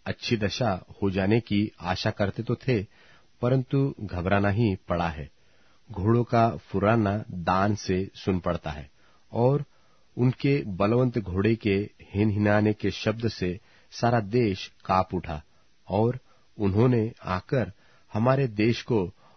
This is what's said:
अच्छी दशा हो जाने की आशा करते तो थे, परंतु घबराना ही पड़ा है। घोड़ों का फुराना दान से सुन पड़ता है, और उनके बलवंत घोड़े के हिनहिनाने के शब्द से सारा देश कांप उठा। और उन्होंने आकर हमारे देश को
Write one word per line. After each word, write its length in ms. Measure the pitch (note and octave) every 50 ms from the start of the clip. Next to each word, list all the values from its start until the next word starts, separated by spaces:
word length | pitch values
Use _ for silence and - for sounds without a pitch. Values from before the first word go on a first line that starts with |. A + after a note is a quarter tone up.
| -
अच्छी 300 | - G2 - - - A#2+
दशा 480 | G#2+ G#2+ F#2+ - - G#2+ G2 F#2+ F2+ - - - - -
हो 80 | G2+
जाने 300 | F#2 G2 F#2+ F#2+ A2 A#2+
की 300 | - - G#2 G2+ G#2 G#2+ - -
आशा 300 | - F2 F#2 - - A2
करते 320 | - - G#2 G2 - - A2+
तो 120 | - A#2+
थे, 320 | - - - B2+ G#2 F#2+ - _ _ - - - - _ _ _ -
परंतु 540 | - A#2+ B2+ C3+ B2 - - C#3 C3+ C#3 - -
घबराना 480 | G#2+ F2+ - F2+ E2+ F#2 G2 G2+ G2+ G2+
ही 280 | G2 G#2+ A#2+ G#2+ F#2+ - _ -
पड़ा 200 | F2+ E2+ E2+ E2
है। 220 | D2+ D2+ C#2+ C#2 _ _ _ _ _ _ _ _ _ _ _ -
घोड़ों 340 | A2 E2+ F2 G#2+ A2+ A#2+ A#2+
का 320 | - A#2+ A#2 A2+ A#2 D#2
फुराना 680 | - - - - F#2+ F#2+ G2+ A#2 A#2 G#2 G2 G2+ G#2+ G#2+ -
दान 440 | - F#2 E2 F#2 F2+ F#2+ G2 G#2+ G#2
से 360 | G#2 - - F#2+ F#2 F#2+ F#2+ -
सुन 260 | - - - F#2+ F2+
पड़ता 300 | - F2+ F2 E2+ - D#2
है, 200 | D2+ D2+ C#2+ - _ _ _ _ _ _ _ - -
और 320 | A2 A#2+ B2+ C#3 D3 D3 - _ _ _ _ _ _ _ _ -
उनके 460 | A#2 A#2+ C3 A#2+ - - C#3+ C#3 C#3+ -
बलवंत 520 | G#2+ F#2+ E2 G2 G2+ A#2 B2 B2+ B2+ A#2 B2
घोड़े 380 | G2 F2+ F2 F#2 G2 A2 A#2
के 340 | A2 - A2 G2 G2 G#2 - _ - -
हिनहिनाने 680 | - - G2 G#2+ A2 G2 G#2 G#2 G#2 G#2 G#2+ G#2+ G#2+ G#2
के 180 | - - G2
शब्द 380 | F#2 - - A2 G#2+ A2+ A#2+ A2
से 320 | - - F#2+ F2+ F2+ G2+ - _ _ _ _ _
सारा 300 | - - - A#2+ A#2+ A#2
देश 520 | G#2 F#2+ G#2+ B2+ A#2+ G#2+ F#2+ - - - - _ -
कांप 240 | - F#2+ F#2 F#2 - -
उठा। 280 | F2+ - - D#2 D#2 - _ _ _ _ _ _ _ _ -
और 300 | F2+ G2+ A2+ A#2 - - - _ _ _ _ _ _ -
उन्होंने 540 | G#2+ G2 F#2 G#2+ A#2 C3 B2 A#2 G#2+ A2+ A#2 - -
आकर 500 | - F#2 F#2 - - D3 C3 G#2+ F#2+ - _ _ _ _ _ _ - -
हमारे 360 | G#2+ A2+ B2+ C3+ C3+ C#3 B2
देश 340 | G#2+ G#2 G#2+ A#2 A2+ - -
को 300 | - A#2+ G#2+ F2+ F2 - _ - - _